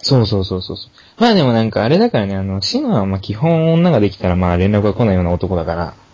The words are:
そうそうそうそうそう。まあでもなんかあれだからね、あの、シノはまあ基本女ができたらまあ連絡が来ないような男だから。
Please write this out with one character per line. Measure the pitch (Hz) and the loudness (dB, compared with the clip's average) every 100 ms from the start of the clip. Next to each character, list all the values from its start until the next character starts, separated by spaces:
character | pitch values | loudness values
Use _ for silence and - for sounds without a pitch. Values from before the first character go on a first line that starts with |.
そ | - 131 | 0 2
う | 107 | 2
そ | 101 | 0
う | 92 | -2
そ | 92 | -6
う | |
そ | - - | -8 -14
う | |
そ | - | -16
う。 | _ - - | _ -18 0
ま | 233 | 2
あ | |
で | 196 | 4
も | 131 | 2
な | 113 | 2
ん | 113 | 0
か | 104 | 0
あ | 110 | 0
れ | 175 | 2
だ | 233 | 2
か | 127 | 0
ら | 98 | -2
ね、 | 95 | -4
あ | |
の、 | 95 95 | -4 -4
シ | - 254 | -4 -4
ノ | 269 | -2
は | 131 98 | -2 0
ま | 95 | -4
あ | |
基 | - | -6
本 | 107 165 165 165 | -2 0 2 2
女 | 165 175 | 2 2
が | 127 | 2
で | 101 | 0
き | - | -2
た | 92 | -2
ら | 90 | 0
ま | 90 | 2
あ | 87 | 2
連 | 98 | 2
絡 | 104 | 2
が | 104 | 0
来 | 95 | 0
な | 113 | 0
い | 92 | 2
よ | |
う | |
な | 87 | 0
男 | 87 92 87 | -2 -2 -4
だ | 80 | -4
か | |
ら。 | 85 82 - _ | -6 -6 -10 _